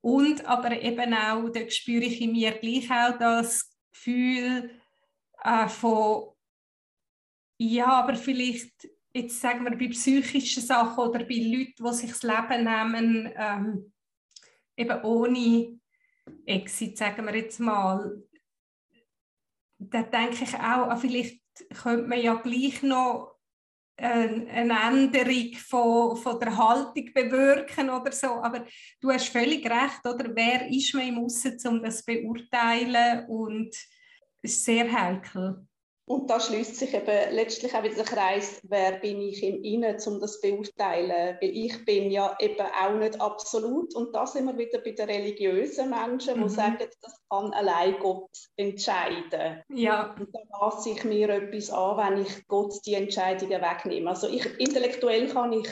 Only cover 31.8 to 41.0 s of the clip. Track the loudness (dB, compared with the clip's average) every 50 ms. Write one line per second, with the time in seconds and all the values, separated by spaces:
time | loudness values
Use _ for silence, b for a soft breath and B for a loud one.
31.8 | 0 -2 -6 -6 -4 -2 -2 -2 -2 -4 -6 -6 -8 -4 0 2 2 4 2 2
32.8 | 2 2 4 6 6 6 4 2 -2 -6 -6 -4 -4 -4 -4 -6 -6 -6 -8 -16
33.8 | -16 b b b b b b b b _ _ _ _ -4 -2 -2 2 4 4 4
34.8 | 4 2 2 2 2 0 -2 -4 -6 -10 -8 -4 -4 -4 -4 -8 -12 _ _ _
35.8 | _ _ _ _ _ -4 -2 -2 0 2 2 2 2 0 -2 -2 -4 -4 -6 -6
36.8 | -6 -2 -2 -2 0 2 2 2 2 2 0 0 -2 -2 -2 -6 -6 -4 -4 -2
37.8 | -2 -2 -2 -2 -4 -4 0 0 2 2 2 0 -2 -6 -10 -14 _ -2 0 2
38.8 | 2 2 0 0 -4 -4 -4 -4 -4 -6 -6 -4 -2 -2 -2 -2 -4 -2 0 0
39.8 | 2 0 0 -2 -4 -6 -4 -4 -4 -6 -8 -2 0 0 0 0 -4 -8 -4 _
40.8 | -2 0 0 0